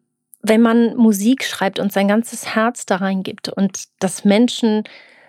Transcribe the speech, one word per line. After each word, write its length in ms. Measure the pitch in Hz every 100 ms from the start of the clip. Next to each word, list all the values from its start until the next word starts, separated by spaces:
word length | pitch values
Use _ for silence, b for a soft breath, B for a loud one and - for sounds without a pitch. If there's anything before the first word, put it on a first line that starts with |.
| _ _ _ _
wenn 200 | 202 220
man 340 | 233 233 233 254
Musik 480 | 226 196 208 269
schreibt 340 | - - 190 -
und 120 | 196
sein 160 | 196 196
ganzes 480 | 214 226 233 - 220
Herz 300 | 220 247 -
da 120 | 185
reingibt 520 | 190 190 - 208 -
und 340 | - 196 - - _
das 240 | 185 -
Menschen 600 | 202 202 240 - 226 214 214 B B B